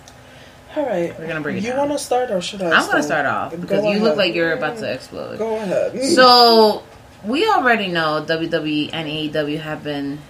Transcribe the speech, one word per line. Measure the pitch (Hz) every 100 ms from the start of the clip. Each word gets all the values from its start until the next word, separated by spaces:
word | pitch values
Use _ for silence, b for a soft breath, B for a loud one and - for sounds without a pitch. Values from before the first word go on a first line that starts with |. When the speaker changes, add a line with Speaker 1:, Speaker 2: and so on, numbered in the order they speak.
| - B B B B B - 311
Speaker 1:
All | 269
right. | 185 170 -
Speaker 2:
We're | 160
gonna | 160
break | 147 185
it |
Speaker 1:
You | 226
Speaker 2:
down. | 262 285
Speaker 1:
wanna | 285
start | - 247 247
or | 190
should | 170 202
I | 175
Speaker 2:
I'm |
gonna | 165 - 349
Speaker 1:
start? | 240
Speaker 2:
start | 160 135
off | 104 -
Speaker 1:
Go | 170
Speaker 2:
because | 175 196 208
you | 208
look |
Speaker 1:
ahead. | 226 -
Speaker 2:
like | 185 170
you're | 165
about | 156 151 220
to | 113
explode. | 127 - - 60 58
Speaker 1:
Go | 220 220
ahead. | 202 135 - 220
Speaker 2:
So, | 269 254 254 247 233 226 214 202 - - - -
we | 202 285 440
already | 370 254 220 196
know | 170 160 151 151
W | 160 165
W | 165 151
E | 151 147
and | 160 156
A |
E | 156 151
W | 156 147 151
have | 156 151
been | 147 143 139 147